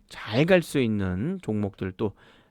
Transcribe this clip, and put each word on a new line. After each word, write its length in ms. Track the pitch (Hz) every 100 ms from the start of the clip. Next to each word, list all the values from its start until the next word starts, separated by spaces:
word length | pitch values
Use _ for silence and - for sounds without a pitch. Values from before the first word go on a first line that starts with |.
| -
잘 380 | - - 113 165
갈 160 | 185
수 180 | 160 147
있는 580 | 117 104 95 90 143 190
종목들 500 | - 107 101 - 95 92
또 140 | 113 - - - _